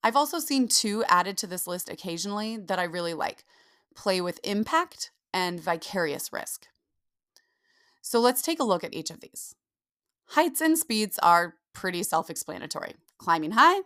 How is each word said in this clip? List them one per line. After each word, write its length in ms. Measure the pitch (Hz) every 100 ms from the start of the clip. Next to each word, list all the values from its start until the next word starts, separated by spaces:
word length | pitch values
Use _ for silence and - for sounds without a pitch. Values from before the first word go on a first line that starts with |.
I've 140 | 220 247
also 220 | 294 339
seen 300 | - 269 247
two 360 | - 214 208 220
added 300 | 180 180 196
to 80 | 196
this 200 | 180 -
list 220 | 180 -
occasionally 720 | - 190 170 190 202 214 226
that 200 | 180 185
I 60 |
really 300 | 175 170 170
like, 300 | 165 - - _ _ _ _ _
play 260 | - 214 185
with 200 | 175 170
impact 680 | - 202 220 320 349 - - _ _
and 280 | 180 180 175
vicarious 720 | 160 170 - 190 165 139 -
risk. 340 | - - - _ _ _ _ _ _ _ _ _ _ _ _ _ _
So 180 | - 233
let's 220 | 240 254
take 180 | - 320
a 40 |
look 200 | 254 180
at 100 | 196
each 160 | - 156
of 100 | 165
these. 340 | - - - - _ _ _ _ _ _ _
Heights 300 | - 330 -
and 180 | 320 320
speeds 400 | - 220 214 -
are 320 | - 175 170 - _
pretty 300 | - 185 175
self-explanatory, 920 | 165 160 165 160 - 180 165 - - - _ _
climbing 340 | - 165 156
high 300 | 220 311 381